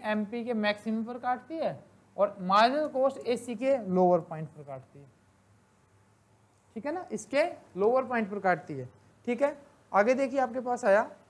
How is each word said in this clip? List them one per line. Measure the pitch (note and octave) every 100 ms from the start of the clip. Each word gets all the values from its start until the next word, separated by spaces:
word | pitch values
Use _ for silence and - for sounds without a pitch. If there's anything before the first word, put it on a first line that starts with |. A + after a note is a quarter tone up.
एमपी | G#3+ G#3+ G3+ A#3+
के | A#3
maximum | A3 G#3 G#3 A3 A3
पर | A3+ B3
काटती | A#3+ B3 - D#4+
है | A#3 D#3 - _ _ -
और | G3+ -
marginal | F3+ G3+ A#3 C#4+ D4+
cost | C4 C4+ C4 -
एसी | B3 - G#3+
के | C4 C4+ G3
lower | F#3 F3+ F3
point | E3+ D#3 D#3
पर | -
काटती | C#3+ C3+ - C#3+
है, | C#3 _ _ _ _ _ _ _ _ _ _ _ _ _ _ _ _ A3+
ठीक | C#4
है |
ना, | F4 F4+
इसके | A3 - C4+ E4+ - - F3
lower | G#3 B3+
point | A#3+ A#3+ G3+
पर | G3+
काटती | F#3 E3+ -
है, | C#3 B2+ _ _ _ -
ठीक | A#3
है। | C#4+ C#4+ - _ -
आगे | F#3+ G#3+
देखिए | C4 C4+ C4+
आपके | B3+ B3
पास | B3 B3
आया। | A3 G3+ A#3+ -